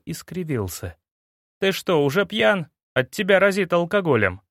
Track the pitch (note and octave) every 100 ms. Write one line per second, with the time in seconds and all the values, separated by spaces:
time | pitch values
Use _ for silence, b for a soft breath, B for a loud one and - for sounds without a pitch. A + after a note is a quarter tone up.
0 | - E3 - E3+ D#3+ B2 F#2+ - F2+ -
1 | _ _ _ _ _ - G3 F#3 - D#3+
2 | C#3+ E3 G3 G#3 G#3+ G3 D#3 _ _ C3
3 | B2+ - F#3 F#3+ G3 F#3+ F3 F3 E3+ G#3
4 | E3+ A#2+ G2 F#2 _